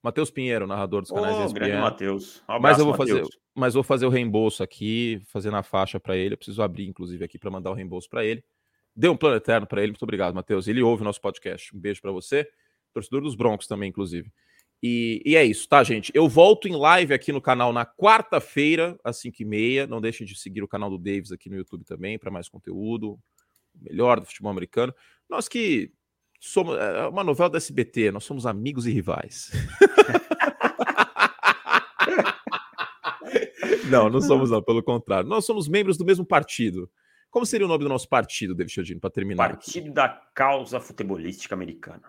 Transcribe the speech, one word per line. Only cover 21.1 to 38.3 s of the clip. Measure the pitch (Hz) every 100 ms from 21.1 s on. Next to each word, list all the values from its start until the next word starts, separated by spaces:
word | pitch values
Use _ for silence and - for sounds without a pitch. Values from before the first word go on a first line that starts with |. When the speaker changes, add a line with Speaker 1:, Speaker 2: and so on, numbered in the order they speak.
| 98 90
Speaker 1:
aqui | 90 90
no | 95
YouTube | 92 90 80
também, | 90 92 110
pra | 95
mais | 92 87
conteúdo. | 95 90 90 107 117 107 107 _ _ _ _ _ _
O |
melhor | - 80 123 117
do | -
futebol | - 101
americano. | 92 87 - 127 131 _ _ _
Nós | - -
que | 240 214 131 - _ _ _ _ _
somos, | - 202 165 127
é | 104 90 151
uma | 185
novela | 180 143 175
do | 160
S | -
B | 110 113
T, | 127 107
nós | 101
somos | - 139 120
amigos | 101 123 139 117
e |
rivais. | 107 90 85 - - - - - -
<laughs> | 392 - 392 359 - 311 294 - 269 - - 254 - 180 196 - 190 - - - - - 190 359 - - - - - - - - - - - - - - - 415 139
Não, | 127 107
não | 127
somos | 147 135 131
não, | 110
pelo | 107 117
contrário. | 110 120 - 98 101
Nós | 220 -
somos | 214 147
membros | 190 196 165
do | 180
mesmo | 185 180
partido. | 156 - - 113 90 90 _ _ _ _
Como | 240 247
seria | 226 196
o |
nome | 160
do | 143
nosso | 127 -
partido, | 131 117